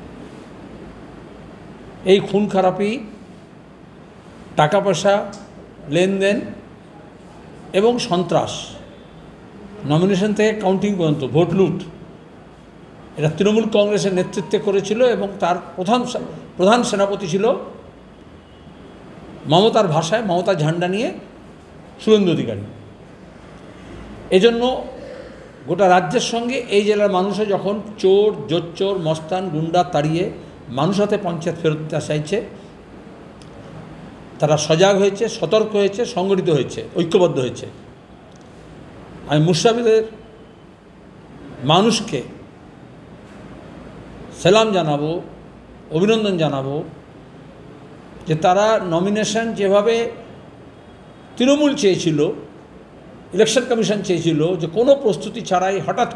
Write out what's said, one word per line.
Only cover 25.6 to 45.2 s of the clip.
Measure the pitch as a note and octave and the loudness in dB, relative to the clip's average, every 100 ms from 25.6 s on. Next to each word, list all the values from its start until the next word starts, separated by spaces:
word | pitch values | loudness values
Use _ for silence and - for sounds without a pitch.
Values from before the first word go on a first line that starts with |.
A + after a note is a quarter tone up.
| B2+ | -6
গোটা | F3 F#3+ | 2 6
রাজ্যের | F3+ D#3+ A#3+ - | 6 4 -2 -2
সঙ্গে | A#3 A#3+ C4 - | -4 -4 -4 0
এই | G3+ G#3 | 0 2
জেলার | G#3 G#3 F3+ | 2 2 2
মানুষও | G3+ G3 G#3+ | 0 -2 -2
যখন | F#3+ F#3+ G#3+ - - | -2 -2 -4 -8 0
চোর, | F#3+ G3 G#3+ F3+ B2+ | 4 6 4 0 -2
জোচ্চোর, | E3+ D#3+ - F#3+ F#3+ | -4 -4 -4 -2 0
মস্তান, | D#3 D#3+ - F#3 F#3+ | -2 -2 -4 -4 -2
গুন্ডা | D3+ D#3+ F3 | -4 0 0
তাড়িয়ে | F3 D3 D3+ E3 G3+ - - - - | 2 0 0 0 -2 -6 -16 -18 -10
মানুষ | B2 E3 G3+ | -2 0 2
হাতে | G#3 G#3 | 0 0
পঞ্চায়েত | F#3 E3 E3+ D#3+ | -2 -4 -6 -2
ফেরত | D#3+ D3+ | -2 -2
দিতে | D#3 D#3 | -4 -6
চাইছে, | - D3+ D3+ G#3 G#3+ - - - - - - - - - - - - - - - - - - - | -2 -4 -2 -4 -6 -14 -20 -20 -20 -20 -20 -20 -20 -20 -20 -18 -18 -18 -18 -18 -18 -20 -20 -4
তারা | D3+ D3+ | 0 2
সজাগ | - D#3+ G3 G3 | 2 4 6 6
হয়েছে, | G3 G3 A3 | 2 0 -4
সতর্ক | - D#3+ G#3+ G#3+ | -4 0 2 2
হয়েছে, | G#3 G3 G3+ A#3 | 2 0 0 -4
সংগঠিত | F3 F#3+ F#3+ E3 | -2 0 0 2
হয়েছে, | D3 A#2 - - - | 0 0 -6 -6 -4
ঐক্যবদ্ধ | D#3+ G3+ E3+ C#3 | 2 4 4 2
হয়েছে। | B2 G2+ - - - - - - - - - - - - - - - - - | -2 -6 -14 -16 -20 -20 -20 -20 -20 -20 -20 -20 -20 -20 -20 -20 -20 -16 -2
আমি | D3+ D#3+ | 2 2
মুর্শিদাবাদের | F3+ A#3 A#3 A#3 A3 A3 - - - - - - - - - - - - - - - B2+ | 4 2 2 4 2 2 -10 -20 -20 -20 -20 -20 -20 -20 -20 -20 -20 -20 -20 -18 -6 0
মানুষকে | F3 A3+ A#3 - C3 A2+ - - - - - - - - - - - - - - - - - - - - - | 4 4 0 -4 -6 -8 -16 -20 -20 -20 -20 -20 -20 -20 -20 -20 -20 -20 -18 -18 -18 -18 -18 -18 -18 -18 0
সেলাম | E3+ G#3+ A3+ F#3+ | 4 6 4 2
জানাবো, | D#3 C#3+ D3+ F3 | 0 -2 -2 -4